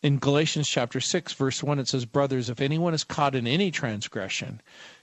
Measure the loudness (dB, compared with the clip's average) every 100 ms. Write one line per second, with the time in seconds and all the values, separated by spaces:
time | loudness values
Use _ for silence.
0 | 2 4 4 4 2 0 0 0 0 -2
1 | -2 -2 -4 -2 -2 0 -2 -2 0 -2
2 | 0 0 2 0 -2 -2 0 0 0 -2
3 | -4 0 2 2 0 2 2 0 -4 -4
4 | -6 -6 -6 -6 -8 -12 -16 -20 -20 -20